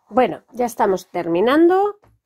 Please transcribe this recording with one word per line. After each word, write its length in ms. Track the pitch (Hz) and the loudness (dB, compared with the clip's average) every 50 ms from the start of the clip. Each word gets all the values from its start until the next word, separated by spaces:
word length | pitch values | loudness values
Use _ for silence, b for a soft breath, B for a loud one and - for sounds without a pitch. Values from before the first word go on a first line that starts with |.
| _ - | _ -4
Bueno, 340 | 208 240 254 196 151 - _ _ | 0 0 0 0 -2 -8 _ _
ya 140 | - 226 247 | -8 -6 -6
estamos 440 | 233 - - 233 208 190 180 - _ | -6 -2 -2 0 0 0 -2 -6 _
terminando, 880 | - 180 170 170 165 175 202 240 277 311 339 339 370 381 403 415 403 _ _ _ _ _ _ | -10 -8 -6 -4 -2 0 0 2 2 4 4 4 2 2 0 -2 -4 _ _ _ _ _ _